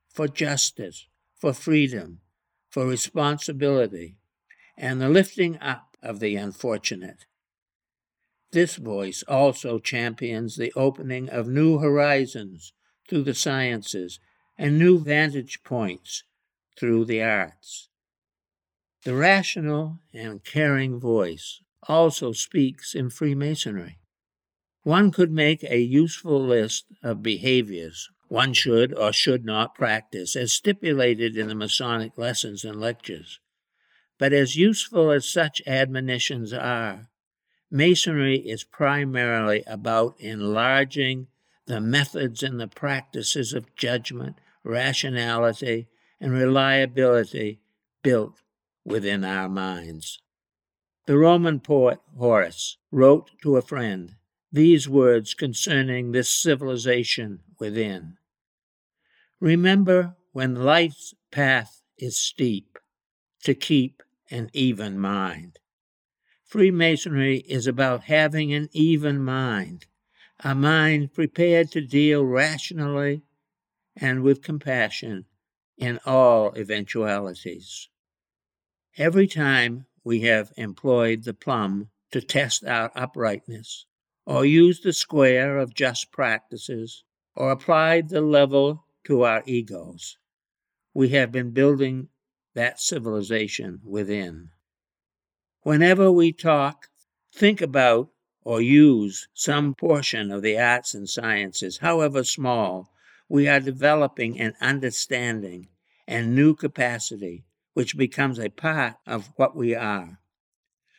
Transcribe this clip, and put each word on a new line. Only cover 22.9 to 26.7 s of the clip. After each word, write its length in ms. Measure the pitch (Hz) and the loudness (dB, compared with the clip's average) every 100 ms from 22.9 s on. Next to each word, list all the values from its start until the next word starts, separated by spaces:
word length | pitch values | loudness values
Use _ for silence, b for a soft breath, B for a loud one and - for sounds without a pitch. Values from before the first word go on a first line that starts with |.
| - | -8
in 140 | 127 | -8
Freemasonry. 920 | - 151 139 143 151 120 101 87 85 _ _ _ _ _ _ _ _ | -4 -4 -2 -4 -6 -6 -10 -12 -18 _ _ _ _ _ _ _ _
One 300 | - 170 208 | 0 4 4
could 180 | 175 175 | 4 2
make 320 | 156 147 156 | 2 0 0
a 160 | 143 120 | 0 0
useful 640 | 120 135 165 - 175 143 | 2 2 2 -2 -2 -2
list 420 | 131 120 110 | 2 0 0